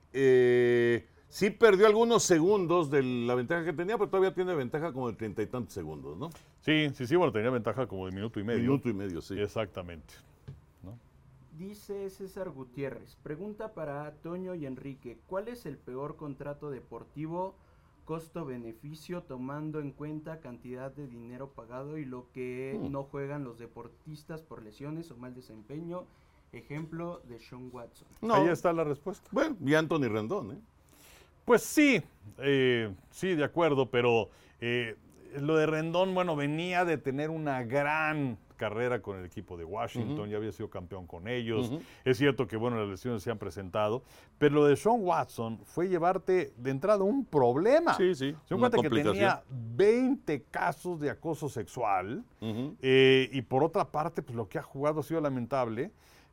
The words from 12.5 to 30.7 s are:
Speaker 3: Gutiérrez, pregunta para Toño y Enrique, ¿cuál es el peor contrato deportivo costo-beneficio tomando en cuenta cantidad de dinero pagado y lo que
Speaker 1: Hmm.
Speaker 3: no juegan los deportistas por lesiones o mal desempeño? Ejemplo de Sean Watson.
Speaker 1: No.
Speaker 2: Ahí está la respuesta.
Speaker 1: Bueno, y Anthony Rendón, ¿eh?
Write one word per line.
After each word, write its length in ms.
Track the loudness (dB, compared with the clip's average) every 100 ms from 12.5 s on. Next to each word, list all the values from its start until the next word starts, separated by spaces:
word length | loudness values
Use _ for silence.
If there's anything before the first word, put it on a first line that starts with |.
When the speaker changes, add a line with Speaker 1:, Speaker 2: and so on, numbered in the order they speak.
Speaker 3:
Gutiérrez, 640 | -10 -14 -8 -8 -8 -16 -18
pregunta 500 | -12 -10 -10 -10 -12
para 380 | -8 -8 -8 -10 -12
Toño 320 | -10 -8 -8
y 140 | -8 -8
Enrique, 500 | -10 -12 -12 -14 -16 -8
¿cuál 220 | -8 -8
es 180 | -12 -12
el 120 | -14
peor 380 | -12 -10 -10 -10
contrato 520 | -14 -12 -12 -10 -10
deportivo 840 | -12 -12 -16 -14 -10 -8 -6 -8 -10 _ _ _ _ -10
costo-beneficio 1160 | -10 -10 -10 -8 -10 -12 -14 -16 -16 -10 -12
tomando 560 | -10 -10 -8 -8 -8 -6
en 120 | -8
cuenta 480 | -10 -10 -10 -12 -14
cantidad 520 | -14 -16 -12 -12 -12
de 160 | -12 -16
dinero 420 | -14 -16 -14 -16
pagado 480 | -16 -14 -12 -10 -10
y 80 | -10
lo 220 | -12 -14
que 460 | -10 -8 -8 -8 -6
Speaker 1:
Hmm. 120 | -6
Speaker 3:
no 120 | -8
juegan 400 | -8 -8 -8 -8
los 140 | -10 -12
deportistas 840 | -18 -16 -18 _ -18 -18 -14 -16
por 200 | -14 -18
lesiones 460 | -18 -14 -10 -10 -12
o 60 | -14
mal 160 | -16
desempeño? 720 | -16 -18 -20 -14 -12 -10 -10 -12 _ _ _ _
Ejemplo 680 | -20 -12 -10 -10 -8 -8 -10 -16
de 120 | -20
Sean 300 | -18 -16 -16
Watson. 360 | -16 -18 -20 -20 -6
Speaker 1:
No. 120 | 2
Speaker 2:
Ahí 140 | 4 6
está 240 | 4 2
la 100 | 2 0
respuesta. 420 | -2 -6 -12 -4
Speaker 1:
Bueno, 260 | 0 0 0
y 100 | 2 4
Anthony 320 | 4 0 0
Rendón, 440 | 0 -2 -4 -6
¿eh? 40 | -12 -18